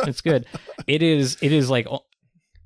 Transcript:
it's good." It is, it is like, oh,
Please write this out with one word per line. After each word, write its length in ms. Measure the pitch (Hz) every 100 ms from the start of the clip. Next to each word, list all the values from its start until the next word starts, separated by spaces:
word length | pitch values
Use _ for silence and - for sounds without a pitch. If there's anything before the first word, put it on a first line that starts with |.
| 226
it's 140 | 135
good." 260 | 165 143 117 - - - -
It 160 | 151
is, 340 | 165 151 131 -
it 100 | 143
is 180 | 151 127
like, 160 | 131 113
oh, 140 | 135 - _ _ _ _ _